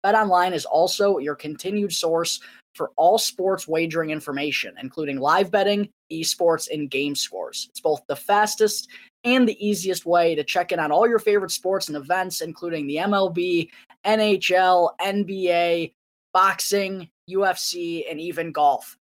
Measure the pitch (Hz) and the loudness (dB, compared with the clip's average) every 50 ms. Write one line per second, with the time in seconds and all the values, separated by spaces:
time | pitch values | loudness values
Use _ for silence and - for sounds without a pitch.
0 | - 202 214 220 220 202 180 175 180 185 180 156 - - - 156 170 180 - - | 2 4 4 4 4 4 4 4 2 2 0 -4 -4 0 2 2 2 2 2 0
1 | 202 202 196 156 135 147 147 - - 151 156 147 - 185 202 208 202 196 165 - | 2 2 2 0 -2 -6 -8 -8 -8 -12 -12 -8 -8 -4 -2 -2 -2 -2 -2 -2
2 | - 165 165 165 170 165 - - - - - - _ _ _ - 165 - _ - | -2 0 0 0 0 -2 -4 -6 -10 -18 -20 -20 _ _ _ -8 -8 -6 _ 2
3 | 156 175 208 226 - - - - 185 190 190 185 - - 160 160 165 165 160 165 | 4 4 4 4 0 -2 -4 -2 -2 -2 -2 -2 -4 -4 -2 -2 -2 -2 -2 -4
4 | 160 156 156 156 147 151 139 139 147 151 135 - - 98 - - 123 131 _ - | -2 -2 -4 -8 -6 -8 -6 -4 -4 -2 -2 -4 -6 -6 -10 -12 -14 -12 _ -8
5 | 156 143 139 135 131 143 160 185 202 180 208 208 196 202 208 202 208 202 _ _ | -6 -6 -4 -2 0 2 2 2 2 2 2 2 2 2 0 0 -2 -4 _ _
6 | _ _ 160 160 160 - - - 180 170 165 156 - - - 151 147 139 135 135 | _ _ -10 -6 -4 -4 -2 2 2 2 2 2 -2 -6 -6 -6 -6 -4 -4 -4
7 | 143 147 143 139 - - - 92 82 - - - - - _ - _ 160 151 143 | -4 -2 -4 -6 -8 -8 -8 -10 -10 -10 -10 -12 -14 -12 _ -4 _ -2 -2 -2
8 | _ _ 143 135 - - 202 208 208 208 - - 220 208 - - - _ - - | _ _ -10 -8 -2 0 2 2 2 2 2 0 0 0 0 -4 -8 _ -20 -20
9 | - _ _ _ _ 240 247 262 247 226 202 _ 202 208 208 175 175 190 185 175 | -20 _ _ _ _ 2 4 4 4 4 2 _ -2 -2 -2 -2 -2 -4 -4 -4
10 | - 175 175 175 170 170 165 147 147 - - 185 175 - 185 160 156 151 151 165 | 0 2 4 4 4 4 2 0 -2 -2 -2 -2 -2 -2 -2 -2 0 2 2 4
11 | 226 240 240 220 220 220 208 208 190 175 - - _ 180 196 190 190 - 151 147 | 4 4 2 2 2 2 2 2 0 -2 -8 -4 _ -2 -2 -2 -2 -4 -8 -10
12 | 135 139 175 185 185 185 180 - 165 165 165 - - 175 165 156 147 139 143 156 | -4 -2 -2 -2 -2 -4 -6 -8 -8 -8 -10 -10 -8 -6 -6 -4 -4 -4 -4 -4
13 | 180 208 208 196 196 185 165 180 175 180 175 170 160 - - - - _ - _ | -2 0 2 2 2 0 0 -2 -2 0 0 0 -2 -4 -10 -20 -20 _ -20 _
14 | _ 202 220 220 214 208 202 185 - - 180 180 185 185 185 180 175 - - - | _ 0 2 4 4 2 2 2 2 2 4 4 6 6 6 6 4 2 0 -2
15 | 180 196 196 202 202 175 196 190 185 175 175 170 170 170 170 170 165 156 _ _ | -4 -2 0 0 -2 -2 -4 -4 0 0 2 2 2 2 0 0 -2 -6 _ _
16 | _ _ _ _ _ _ _ 185 190 196 185 - - - 202 202 196 190 190 190 | _ _ _ _ _ _ _ 4 4 4 2 0 -4 -2 0 -2 -2 -2 -6 -10
17 | 170 165 _ _ _ - 180 190 196 190 180 - - - - 175 175 170 170 165 | -12 -16 _ _ _ -6 -2 0 0 0 0 -2 -4 -6 -6 -6 -6 -6 -6 -6
18 | 151 - 160 147 160 175 165 165 165 165 147 151 151 147 139 - - - - _ | -8 -8 -10 -8 -8 -8 -6 -6 -6 -6 -2 2 2 4 2 2 -4 -14 -20 _